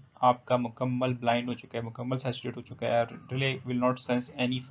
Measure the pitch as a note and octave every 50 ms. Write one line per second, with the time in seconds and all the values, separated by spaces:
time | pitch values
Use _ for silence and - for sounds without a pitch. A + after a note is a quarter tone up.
0 | - - _ - - B2 B2 B2 - - B2+ B2 B2 A#2 A2+ - C3 B2+ B2 B2
1 | B2+ B2+ B2 A#2+ A#2 A#2 A#2 A#2+ A#2+ B2+ A#2+ A#2+ - - - A#2 A2 A2+ A#2 -
2 | A#2+ B2 C3 C3 - C3+ A#2 - - B2 - A#2+ A#2 - - - A#2 A#2 A#2+ A#2
3 | A#2 A#2 - - - - B2+ C3 C3+ C3+ C3 C3 C3 B2 B2 B2 B2 B2+ B2+ B2+
4 | - - B2 B2 B2 - - - B2 B2 B2+ B2+ B2+ -